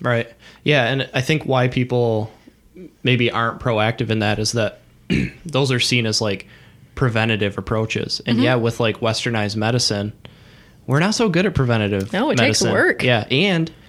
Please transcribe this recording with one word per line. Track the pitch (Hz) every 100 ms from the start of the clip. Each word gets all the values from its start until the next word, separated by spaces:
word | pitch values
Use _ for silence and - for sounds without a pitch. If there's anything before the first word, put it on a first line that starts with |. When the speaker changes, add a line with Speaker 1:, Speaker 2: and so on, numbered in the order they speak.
Speaker 1:
Right. | 123 117 - - - -
Yeah, | 147 147 117
and | 135 139 131
I |
think | 127 156 -
why | 127 123
people | 131 127 123 117 110 110 - - _ _ - - _
maybe | 123 123 117
aren't | 117 117 -
proactive | 127 110 110 117 110
in | 110
that | 107 104
is | 107
that | 117 - - - - -
<clears throat> | - 131 - 165
those | 131 135
are | 123
seen | - 123 110
as, | 107
like, | 110 95 - - - - - -
preventative | 127 110 113 107 101 101
approaches. | 98 110 110 - - - -
And | 113
Speaker 2:
Mm-hmm. |
Speaker 1:
yeah, | 123 127
with, | 117 113
like, | 113 104
westernized | 113 110 123 113 104 107
medicine, | 110 123 - 104 104 - - - - - - - -
we're | 139
not | 196 214
so | 226
good | 165 196
at | -
preventative | 123 113 101 101 98
Speaker 2:
No, | 185 294
it | 131
takes | 113 107
Speaker 1:
medicine. | -
Speaker 2:
work. | 220 359 -
Speaker 1:
Yeah, | 127 117 -
and | 131 202 165 165 -